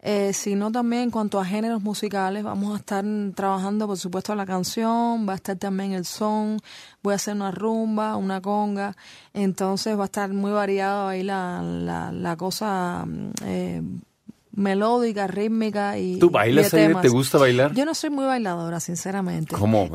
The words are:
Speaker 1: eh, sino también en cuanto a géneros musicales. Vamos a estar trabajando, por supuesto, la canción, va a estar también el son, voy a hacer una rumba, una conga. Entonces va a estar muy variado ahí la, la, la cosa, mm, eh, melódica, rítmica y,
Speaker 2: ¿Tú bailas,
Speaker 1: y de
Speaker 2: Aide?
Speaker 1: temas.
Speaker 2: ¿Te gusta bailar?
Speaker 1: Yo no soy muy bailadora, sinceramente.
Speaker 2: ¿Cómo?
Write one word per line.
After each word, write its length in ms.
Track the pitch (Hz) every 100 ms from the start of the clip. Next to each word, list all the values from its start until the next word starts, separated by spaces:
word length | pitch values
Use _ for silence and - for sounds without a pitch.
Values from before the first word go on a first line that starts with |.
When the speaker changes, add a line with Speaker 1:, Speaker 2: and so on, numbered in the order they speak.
Speaker 1:
eh, 320 | - 208 196
sino 360 | 196 208 202 208
también 340 | 240 233 240
en 60 | 247
cuanto 300 | 226 208 202
a 40 | 185
géneros 340 | 208 226 226
musicales. 640 | 208 196 214 196 190 202
Vamos 300 | 208 202 202
a 20 | 208
estar 220 | - 196 208 214 202
trabajando, 520 | 185 196 190 190 208 214
por 100 | 190
supuesto, 380 | 185 185 190
la 100 | 208
canción, 840 | 190 185 180 - 226 233 233 233 202
va 60 |
a 40 | 190
estar 200 | - 185
también 360 | 196 190 196
el 120 | 190
son, 560 | 175 - 214 214 214 214 - - - _
voy 120 | 202
a 20 | 196
hacer 180 | -
una 160 | 208 196
rumba, 640 | 180 220 226 220 214 214 214
una 260 | 190 190
conga. 520 | 190 208 208 196 202 - - - -
Entonces 640 | - 196 180 190 196 220 208
va 40 |
a 20 |
estar 240 | 196 - 196
muy 180 | 196 202
variado 560 | 208 202 196 196 202 196
ahí 140 | 190
la, 400 | 190 196 180 175
la, 500 | 170 170 175 170 170
la 240 | 175 175 165
cosa, 720 | 185 180 214 190 175 175 170
mm, 240 | 160 - - 190
eh, 360 | 185 180 175 165 185 - _ - - _
melódica, 720 | - 196 196 214 247 233 208 196
rítmica 720 | 185 220 220 220 202 202 202
y, 200 | 185 185
Speaker 2:
¿Tú 120 | 175
bailas, 420 | 110 110 139 151
Speaker 1:
y 40 | 160
de 60 |
Speaker 2:
Aide? 60 | 160
Speaker 1:
temas. 140 | 160
Speaker 2:
¿Te 60 | 131
gusta 300 | 120 131 151
bailar? 360 | 135 123 139
Speaker 1:
Yo 100 | 233
no 100 | 294
soy 160 | 311 311
muy 140 | 285
bailadora, 560 | 269 254 208 170 170 170
sinceramente. 760 | - 170 190 196 180 165 160 -
Speaker 2:
¿Cómo? 320 | 101 110 87